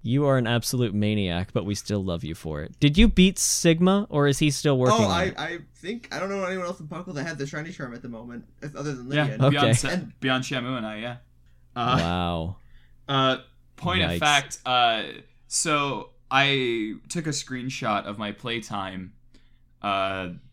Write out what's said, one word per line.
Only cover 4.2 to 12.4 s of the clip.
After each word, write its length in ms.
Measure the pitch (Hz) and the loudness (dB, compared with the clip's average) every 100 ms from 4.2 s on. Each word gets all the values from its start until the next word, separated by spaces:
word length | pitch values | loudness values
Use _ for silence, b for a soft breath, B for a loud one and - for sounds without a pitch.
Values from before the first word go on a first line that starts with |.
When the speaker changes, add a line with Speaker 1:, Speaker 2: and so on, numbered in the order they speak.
| 143 | 2
Speaker 1:
is 120 | 139 | 2
he 120 | 151 | 0
still 280 | 135 151 131 | 2 0 4
working 260 | 127 220 | 4 4
Speaker 2:
Oh, 0 | |
Speaker 1:
on 60 | 202 | 4
Speaker 2:
I, 140 | 170 | 2
Speaker 1:
it? 100 | 190 - | -2 -4
Speaker 2:
I 200 | 160 170 - | -8 -8 -14
think, 340 | _ 170 233 - | _ -10 -10 -8
I 80 | 147 | -8
don't 120 | 190 | -4
know 120 | 196 | -4
anyone 220 | 185 185 | -4 -4
else 160 | 175 180 | -6 -8
in 80 | 151 | -10
Puckle 240 | 165 180 | -12 -10
that 100 | 147 | -8
has 120 | 165 147 | -6 -6
the 100 | 139 | -8
shiny 240 | 156 165 | -8 -10
charm 220 | 185 127 | -10 -12
at 80 | 120 | -10
the 80 | 120 | -12
moment, 380 | 113 120 120 - - | -12 -12 -14 -16 -16
other 320 | 143 147 143 | -14 -8 -6
than 180 | 131 123 | -6 -2
Speaker 3:
Yeah, 120 | 143 | 0
Speaker 2:
Lydian. 200 | 143 139 | 0 2
Speaker 1:
Okay. 60 | 135 143 | 4 6
Speaker 3:
beyond 180 | 139 131 | 4 4
Sa-, 120 | 135 | 2
Speaker 2:
And 320 | 180 - - | -2 -6 -4
Speaker 3:
beyond 240 | 135 131 | 0 0
Shamu 320 | 131 135 123 131 | 0 -4 -4 -4
and 80 | 110 | -6
I, 100 | 107 | -8
yeah. 200 | 120 120 - _ _ - _ 123 | -8 -10 -18 _ _ -20 _ -4
Uh, 200 | 120 127 | 0 2
Speaker 1:
Wow. 560 | 82 90 87 85 | 2 0 0 -2